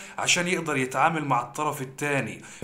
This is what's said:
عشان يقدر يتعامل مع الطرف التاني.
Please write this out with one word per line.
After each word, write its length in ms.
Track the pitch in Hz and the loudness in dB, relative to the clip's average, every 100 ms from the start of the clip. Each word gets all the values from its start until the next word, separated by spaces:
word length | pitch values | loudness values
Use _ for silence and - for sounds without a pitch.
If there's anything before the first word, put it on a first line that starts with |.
| - - | -12 -4
عشان 300 | 131 180 175 | 0 2 2
يقدر 300 | 170 160 139 | 0 0 0
يتعامل 480 | 127 131 156 160 143 | 0 4 4 4 2
مع 160 | 120 | 0
الطرف 400 | 120 - 151 139 | 0 -2 -2 -2
التاني. 600 | 135 - 147 139 110 - - - | -6 -4 0 0 -2 -8 -14 -12